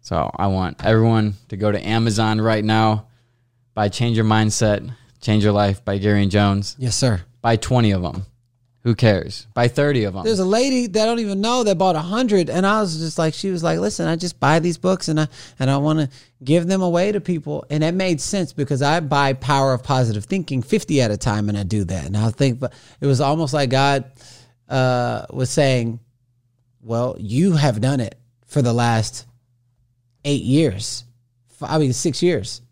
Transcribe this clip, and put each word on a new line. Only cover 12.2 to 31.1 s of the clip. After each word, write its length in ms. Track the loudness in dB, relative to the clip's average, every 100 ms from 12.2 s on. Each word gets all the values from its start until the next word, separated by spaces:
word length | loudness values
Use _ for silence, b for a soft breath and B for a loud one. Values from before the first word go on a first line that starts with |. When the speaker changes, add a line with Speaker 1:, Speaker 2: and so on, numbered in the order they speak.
| 2 2 2
Speaker 2:
and 140 | 0 2
I 140 | 2
was 180 | 0 -4
just 200 | -6 -2
like, 160 | -2
she 160 | -2 -4
was 120 | -2
like, 160 | 0 0
"Listen, 260 | -2 -2 -2
I 80 | -2
just 220 | -4 -2
buy 180 | 2 2
these 180 | 2 -2
books, 300 | -2 -2 -2
and 120 | -2
I, 80 | -2 B B B
and 100 | 0
I 60 | 0
wanna 300 | 2 0 -2 B B _
give 240 | 0 0 2
them 140 | 0
away 280 | 2 0 0
to 80 | -2
people." 440 | -4 -4 -4 -10 -4
And 140 | -2
it 100 | 0
made 260 | 0 0 -2
sense 320 | -2 -4 -4
because 300 | -4 -2 0
I 180 | 2 0
buy 320 | 0 2 2
Power 400 | 0 0 2 2
of 80 | 0
Positive 420 | 0 0 2 -2
Thinking 380 | -4 -4 -2 -4
fifty 380 | 0 -2 0 0
at 80 | 0
a 60 | 0
time, 320 | -2 -2 -2
and 100 | -2
I 40 |
do 180 | -2 -2
that. 220 | -2 -4 -4
And 100 | -2
I 140 | -2
think, 280 | 0 0 0
but 120 | -6 B B B
it 60 | 0
was 140 | 2
almost 320 | 2 0 0
like 160 | 0 0
God, 340 | 2 2 2 -2 _ B B B B _
uh, 580 | 0 2 0 -2 -4 -8
was 200 | -6 -2
saying, 480 | 2 2 2 0 -6 _ _ _ _ _ _ _ _
"Well, 360 | -6 -2 -2 -4
you 340 | -4 0 2
have 280 | 2 2 0
done 200 | -2 -2
it 160 | -4 -10 _ _ _
for 160 | -2
the 100 | 0
last 540 | 2 2 0 -2 -8 -20 _ _ _ _ _ _ _ _ _
eight 180 | -4 -2
years. 640 | 2 2 2 -2 -8 -10 -14